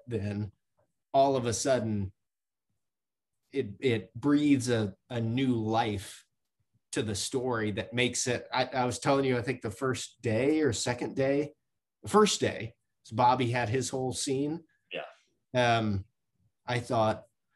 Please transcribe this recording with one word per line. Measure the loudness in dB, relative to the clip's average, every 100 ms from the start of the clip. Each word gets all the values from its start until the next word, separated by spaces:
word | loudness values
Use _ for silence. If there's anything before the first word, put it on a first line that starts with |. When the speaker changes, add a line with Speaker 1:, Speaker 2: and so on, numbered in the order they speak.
| -8
Speaker 1:
then | -6 -4 -4 -6 -10 _ _ _ _ _
all | 4 4 4
of | 0
a |
sudden | -2 0 0 0 -2 -4 -8 _ _ _ _ _ _ _ _ _ _ _ _ _
it, | -4 -4 -2
it | 0 0 -2
breathes | -4 2 4 6 4 4
a, | 2 0 -4 -8
a | -4
new | -2 0 2 2
life | 2 2 0 -2 -8 -18 _ _ _ _ _ _ -8
to | -4
the | -2 -4
story | -4 -4 -2 -2 -2
that | -4 -4
makes | 0 0 0 -2
it, | -4 -2
I, | -2 -2
I | -2 -2
was | -2
telling | 0 2 2
you, | 0
I |
think | -2 -6
the | -6
first | -4 -4 -4 -6 _
day | -2 0 2 2
or | 2
second | 0 -2 -2 -4 -2
day, | 0 0 -2 -8 _ _ _ _
the | 2
first | 4 4 2
day, | -2 -4 -10 -14 _ _
so | -8 2
Bobby | 4 4 2
had | -2 -2
his | -2 -2
whole | -4 -4
scene. | -4 -2 -2 -2 -4 -10 _ -14
Speaker 2:
Yeah. | -12 -12 -16 _ _ _ 0 2 2
Speaker 1:
Um, | 0 -4 -6 _ _ _ _ _ -6
I | -4
thought, | -2 2 2 0 -6 _ _